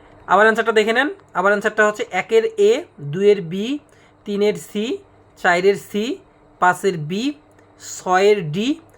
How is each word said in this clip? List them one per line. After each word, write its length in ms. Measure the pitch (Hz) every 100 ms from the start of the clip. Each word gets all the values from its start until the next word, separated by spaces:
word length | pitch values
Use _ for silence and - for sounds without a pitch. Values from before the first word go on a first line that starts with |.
| _ - -
আবার 0 |
অ্যান্সারটা 460 | 185 220 220 220
দেখে 200 | 214 214
নেন। 180 | 233 294 392 _
আবার 180 | 175 190
অ্যান্সারটা 340 | 202 208 214 214
হচ্ছে 180 | 208 -
একের 340 | 180 - 226
এ, 400 | 220 208 202 254 349 -
দুইয়ের 420 | 143 170 202 202
বি, 360 | 160 190 226 294 - _ _ _
তিনের 300 | - 202 208
সি, 440 | 175 - 208 226 392 - _ _ _
চারের 320 | 196 175 190
সি, 440 | 196 - 208 233 - _ _ _ _
পাঁচের 400 | 180 175 196 170
বি, 340 | 147 196 269 294 _ _ _ _ - -
ছয়ের 540 | 190 180 202 208 156
ডি, 280 | 170 247 311 -